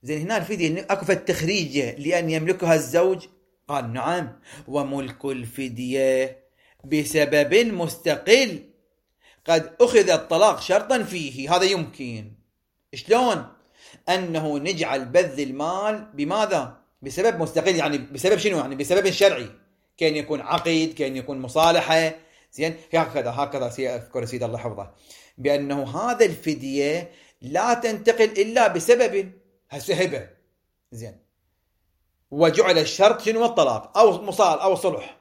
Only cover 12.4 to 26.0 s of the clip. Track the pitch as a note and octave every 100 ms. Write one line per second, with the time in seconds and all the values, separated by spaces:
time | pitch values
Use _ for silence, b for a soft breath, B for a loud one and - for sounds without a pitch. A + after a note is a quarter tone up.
12.4 | _ _ _ _ _ - - A3+ B3 F#3
13.4 | B2 _ _ b b b - F#3 F3+ D#3+
14.4 | D#3 D3 D#3 F3 C#3 C3+ B2+ D#3 F3+ C3+
15.4 | C#3 C3 D3+ F#3 G#3+ G#3+ G#3+ C#3+ D3 G3+
16.4 | G#3+ F3+ B2 - _ _ C3+ C3 G#3+ F#3+
17.4 | D#3+ E3 E3+ F3 D3 C#3+ B2 - F3+ G3+
18.4 | G#3 F3 C3 C#3 - F3+ F#3+ - G3 C#3+
19.4 | A2 - _ _ _ _ D#3+ D3+ D3 D3
20.4 | G#2+ D#3+ E3+ E3 D#3+ D#3+ C3+ C3 B2+ C3+
21.4 | B2+ D#3 E3 E3+ D#3+ D#3+ D#3+ D#3+ b b
22.4 | b - D#3+ D#3+ - E3 D#3+ C#3+ B2 A#2+
23.4 | C#3+ C#3+ A#2+ A#2 B2+ B2 A2+ C3 A2+ B2
24.4 | A#2 A#2 A#2 G2+ G2 b b b b b
25.4 | C3+ C#3+ C#3 C#3+ C3 D3+